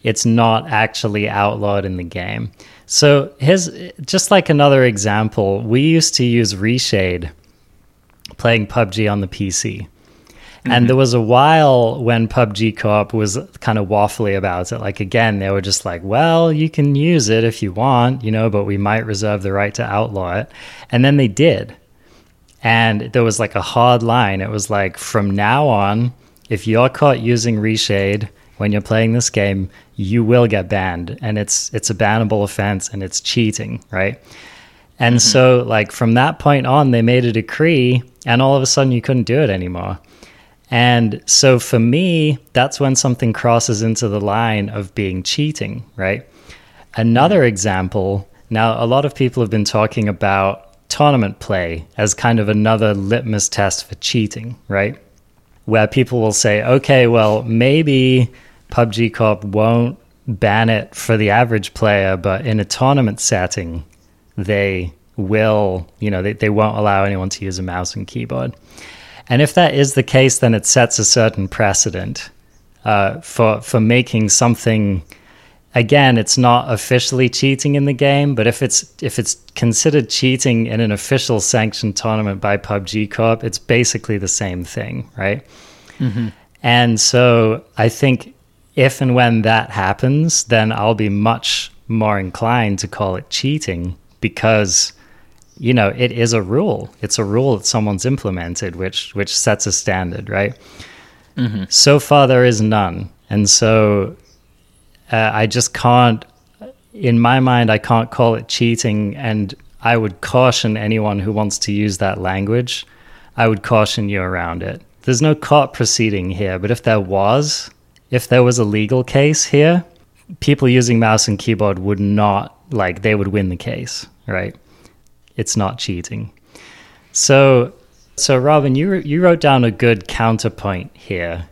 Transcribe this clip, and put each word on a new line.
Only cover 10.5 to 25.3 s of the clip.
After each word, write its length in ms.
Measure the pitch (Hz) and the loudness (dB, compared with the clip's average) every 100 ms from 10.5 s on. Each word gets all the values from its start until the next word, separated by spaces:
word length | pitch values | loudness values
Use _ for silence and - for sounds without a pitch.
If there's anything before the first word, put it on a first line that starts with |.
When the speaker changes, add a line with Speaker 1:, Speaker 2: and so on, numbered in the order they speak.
| - | -10
Speaker 1:
And 100 | 127 | 0
Speaker 2:
Mm-hmm. 120 | 123 120 | 2 4
Speaker 1:
there 80 | 131 | 4
was 180 | 131 120 | 4 2
a 60 | |
while 840 | 110 123 147 160 147 127 113 - | 4 4 6 6 4 4 2 0
when 240 | 117 117 110 | 0 0 0
pub 260 | - 113 | 0 0
G 180 | 98 110 | 0 -4
Corp 420 | 104 110 104 98 | -2 0 0 0
was 240 | 113 104 107 - - | -2 -2 -4 -10 -6
kind 180 | - 110 | -2 -2
of 80 | 98 | 0
waffly 500 | 104 104 - 104 98 | 0 0 0 -2 -2
about 340 | 92 90 92 | -2 -4 -6
it. 60 | 117 | -6
Like, 200 | 104 - | -8 -6
again, 400 | 98 120 113 101 | -2 2 2 0
they 100 | 95 | -2
were 120 | 98 | -2
just 240 | 95 92 95 | -2 -6 -6
like, 160 | 87 | -8
"Well, 480 | 95 113 165 165 165 | -4 0 2 2 2
you 160 | 151 156 | 0 -2
can 240 | - 143 139 | 0 0 2
use 340 | 160 170 107 | 2 2 2
it 140 | 113 | 2
if 200 | 113 - | 0 -2
you 80 | 101 | -6
want, 520 | 92 131 123 123 131 | -2 2 4 2 0
you 60 | 110 | -2
know, 200 | 110 113 | 0 0
but 160 | 104 101 | 0 -2
we 120 | 98 | -2
might 280 | 101 110 110 | 0 -2 -2
reserve 340 | 98 107 104 | -4 -2 -2
the 120 | 95 | -2
right 200 | 98 101 - | -2 -2 -4
to 80 | |
outlaw 520 | - 101 113 98 90 95 | -4 -2 -2 -4 -4 -6
it." 160 | - - - - - | -8 -16 -20 -20 -2
And 120 | 120 | 2
then 140 | 135 143 | 4 4
they 100 | 127 | 2
did. 460 | 95 160 98 - - _ _ _ _ _ _ _ _ | 2 2 2 -4 -16 _ _ _ _ _ _ _ _
And 480 | 117 113 113 104 120 | 2 4 2 0 -2
there 100 | 123 | 0
was, 160 | 113 104 | 0 0
like, 160 | 107 101 | -4 -4
a 60 | |
hard 420 | - 117 120 120 | -4 2 4 2
line. 360 | 117 120 104 98 | 2 0 0 -2
It 80 | 92 | -4
was 180 | 107 101 | -6 -4
like, 280 | 101 95 - | -2 -2 -6
"From 320 | - 110 101 | -6 -2 -2